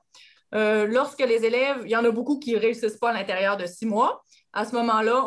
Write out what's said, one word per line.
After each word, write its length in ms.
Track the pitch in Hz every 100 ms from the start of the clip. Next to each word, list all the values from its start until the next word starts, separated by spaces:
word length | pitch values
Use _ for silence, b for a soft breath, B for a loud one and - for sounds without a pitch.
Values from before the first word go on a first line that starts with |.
| _ b b b b
Euh, 320 | 214 214 214 214
lorsque 340 | 240 285 -
les 240 | 254 226
élèves, 380 | 226 240 269 269
il 60 | 202
y 60 | 226
en 80 |
a 60 | 240
beaucoup 280 | 220 254 294
qui 160 | -
ne 40 | 226
réussissent 380 | 226 233 220 220
pas 140 | 233
à 20 |
l'intérieur 460 | 220 196 185 196 202
de 80 | 175
six 180 | -
mois, 380 | 220 214 285 508 b b b
à 100 | -
ce 100 | 214
moment-là, 480 | 240 233 220 220 247